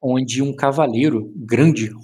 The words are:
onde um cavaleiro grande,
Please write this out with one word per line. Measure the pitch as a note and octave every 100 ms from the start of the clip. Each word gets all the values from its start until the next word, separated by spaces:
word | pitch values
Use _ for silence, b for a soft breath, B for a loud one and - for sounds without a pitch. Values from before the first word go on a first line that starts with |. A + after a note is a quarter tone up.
onde | C3 B2+ B2 B2
um | C#3
cavaleiro | C#3 C#3 C#3+ C#3+ A2+ D3+ A2+ - -
grande, | A2+ A#2 D#3+ A#2 A2 -